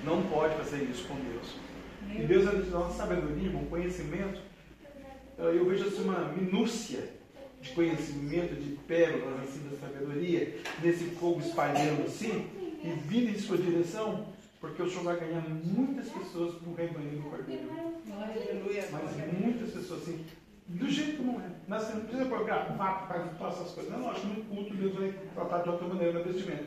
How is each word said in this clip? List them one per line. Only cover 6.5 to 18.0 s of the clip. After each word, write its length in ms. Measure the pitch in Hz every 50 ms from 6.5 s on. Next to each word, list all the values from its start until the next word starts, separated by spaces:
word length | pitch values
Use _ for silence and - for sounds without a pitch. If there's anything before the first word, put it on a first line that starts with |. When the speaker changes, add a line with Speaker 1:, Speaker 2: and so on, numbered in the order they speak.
| 196 233 240 - - - - - - - - - - - - - - - - - - -
Speaker 1:
de 100 | - -
conhecimento, 840 | 165 170 170 165 156 - - 147 143 143 143 147 160 175 175 - 151
de 160 | 143 143 143 139 - -
pérolas 560 | - 165 165 165 156 139 127 131 131 131 123
assim 260 | 135 139 - 151 143 139
da 80 | 143
sabedoria, 840 | 135 127 127 139 139 143 147 143 147 175 180 170 156 - - - - - - - -
nesse 220 | 156 170 170 170 170 -
fogo 300 | - - 175 170 170 151
espalhando 640 | 147 170 - - 143 143 - 147 151 156 151 143 131
assim, 420 | 131 - - 214 226 196 - - - - 190 180 160 156 151
e 80 | 156 170 165 143 143
vindo 240 | 147 196 240 247 214
em 80 | 202 -
sua 200 | - - 185 170
direção, 680 | 185 175 165 170 170 - 208 214 220 208 185 - - - - - - - - -
porque 220 | - 151 - -
o 60 | 175 180
senhor 160 | 180 180 170
vai 160 | 175 170 170
ganhar 220 | 165 160 165 165
muitas 680 | 160 160 160 160 165 180 208 240 277 277 269 233 - 226
pessoas 460 | - 190 190 - - 170 170 170 170
pro 180 | - 170 170 170
rebanho 360 | 165 170 165 151 147 147 147
do 200 | 147 147 147 143
Cordeiro. 380 | - - - - 262 - 302 - 311 330 339 330 330 -